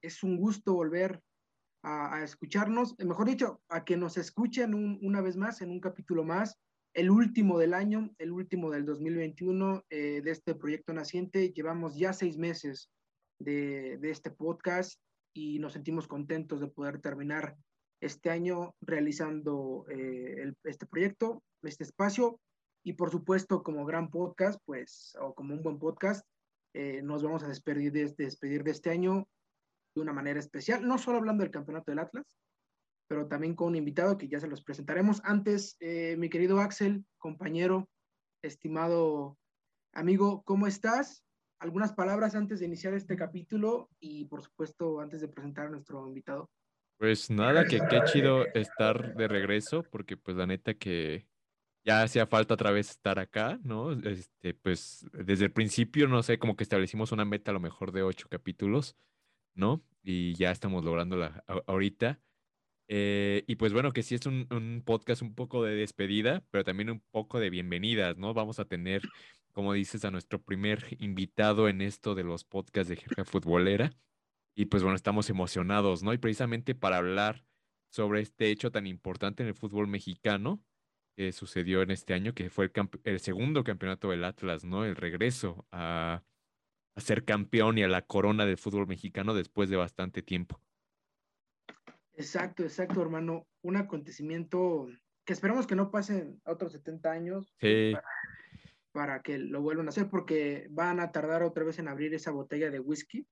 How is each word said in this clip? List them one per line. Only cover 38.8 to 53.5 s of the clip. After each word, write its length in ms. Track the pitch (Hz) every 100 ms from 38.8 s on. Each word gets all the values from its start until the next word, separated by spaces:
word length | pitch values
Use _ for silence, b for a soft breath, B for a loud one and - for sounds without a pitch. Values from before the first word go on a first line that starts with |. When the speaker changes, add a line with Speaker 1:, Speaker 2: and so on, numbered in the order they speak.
| 165 170 165 151 139 143 _ _ _ _ _
Speaker 1:
amigo, 500 | - 165 190 202 196 -
¿cómo 220 | 196 202
estás? 580 | 196 220 233 277 - _ _ _ _
Algunas 320 | 165 170 214
palabras 420 | 214 185 202 220 208
antes 240 | 208 214
de 80 | 175
iniciar 260 | 170 190
este 240 | 196 196 185
capítulo 720 | 175 185 170 214 214 240 - _
y, 260 | 156 151 147
por 160 | 147
supuesto, 580 | 147 _ 156 - 170 156
antes 200 | 151 156
de 60 | 151
presentar 380 | 147 143 143 151
a 40 |
nuestro 360 | 151 143 139 135
invitado. 420 | 135 - 139 - _ _ _ _ _
Speaker 2:
Pues 340 | 110 110 -
nada, 340 | 107 113 151 165
que 140 | 117 -
qué 120 | 135 -
chido 400 | 143 135 131 123
estar 600 | 117 104 - 110 113 123 110
de 120 | 110
regreso, 560 | 104 98 104 104 156 165
porque, 280 | 107 98 95
pues, 200 | - 90
la 80 | 92
neta 300 | 95 - 107
que 500 | 98 85 78 78 - _ _ _ _ _ 110
ya 180 | 110
hacía 240 | 110 120 110
falta 260 | 110 110
otra 180 | 110 104
vez 200 | 101 101
estar 280 | - 104 95
acá, 380 | 95 113 110